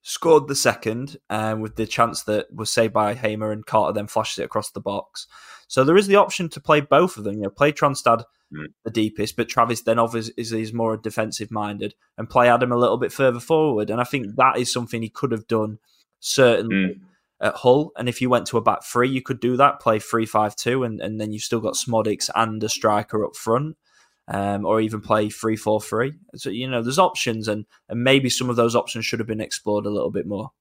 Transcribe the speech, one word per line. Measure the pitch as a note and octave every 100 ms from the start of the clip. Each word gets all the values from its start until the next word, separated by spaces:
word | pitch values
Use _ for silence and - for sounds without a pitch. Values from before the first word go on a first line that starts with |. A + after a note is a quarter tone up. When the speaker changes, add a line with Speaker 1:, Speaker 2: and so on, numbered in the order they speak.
Speaker 1:
scored | - - E3+ D#3 C#3+
the |
second, | C#3 B2+ A2 - A2 C#3 - _
um, | G#2+ A2 A2
with | A2 A2+
the | A2
chance | - A#2 -
that | - G#2+ -
was | - G#2+
saved | - A2+
by | A2 G#2
Hamer | A#2+ A2 G#2+ G#2+
and | G#2+ G#2+
Carter | A2 F#2
then | G#2 G#2
flashes | - A2 -
it |
across | C2 G#2+ G#2
the | -
box. | - G2 - - - - - - _
So | -
there | C3+ F3
is | G3
the | G3
option | G3+ - E3+
to | -
play | - D3+
both | C#3+ C#3 F3+ A2+
of |
them, | G#2
you | G#2
know, | G2+
play | - C#3+
Tronstad | D3 D3 C3+ - A#2 A#2 _ _
Speaker 2:
Mm. | D2+ D2+ _
Speaker 1:
the | A2+
deepest, | G#2+ G#2+ - G#2+ -
but | A#2+
Travis | - A#2 A#2
then | - A2+
obviously | A#2 A#2 A2+ -
is, | A#2
is | A2+ A2
more | A#2 A2+ A2
defensive | A2 G#2 A2 - G#2
minded, | A2 G#2 G#2 G#2 _ _ -
and | A2+
play | C3 A#2+
Adam | A#2+ B2
a | A#2+
little | A#2+ A#2+
bit | B2
further | - C3+ A#2+
forward. | - D#3+ D#3 A2 G#2+
And | A2+
I |
think | A#2+ C#3+ G#2+ G#2
that | C3 A#2+
is | B2
something | B2 A#2+ A#2+
he | A2+
could | - C3+
have | A2+ G#2+
done, | A2+ G#2+ A2 _ _ _ _
certainly, | - - B2+ A2 A2 G2 F#2
Speaker 2:
Mm. | - _ _ _ _
Speaker 1:
At | G#2+
Hull, | - B2+ C3 D#3 -
and | B2
if | A#2
you | B2+
went | B2 G2+
to | A#2
a |
back | A2 G2+
three, | - A#2+ B2+
you | C3
could | - B2
do | A#2+ B2
that, | C#3 -
play | - A2
three | - A#2 A2+
five | A2 G#2+ -
two, | - C3
and, | B2 G#2+
and | G2 A2
then | G#2+
you've | G#2+
still | - A#2
got | G#2+
Szmodics | - - A2+ G#2+ G#2 -
and | - A2+ A2
a | G#2+
striker | - A2 G#2+ A2 G#2+
up | G2+ -
front, | - A#2 D3+ D#3+ _ _ _ _ -
um, | G2 G2+ G2+
or | F#2+ A2
even | A2 A2
play | - G#2+ G#2+
three | - A2+ A2
four | - G#2+
three. | - G#2+ C3 D3+ _
So, | - -
you | G2+ C3
know, | B2
there's | A#2 C#3
options, | F#3 - - A2 A2
and, | G#2+ G#2 _ _
and | A#2
maybe | B2 C3+ C3
some | - B2+
of | A#2+
those | A#2
options | A#2 - A#2
should | A2 A2+
have | A#2+
been | A2
explored | G#2+ - - G#2 G2+
a |
little | G#2 C2+
bit | G2+ F2
more. | G2 A2 _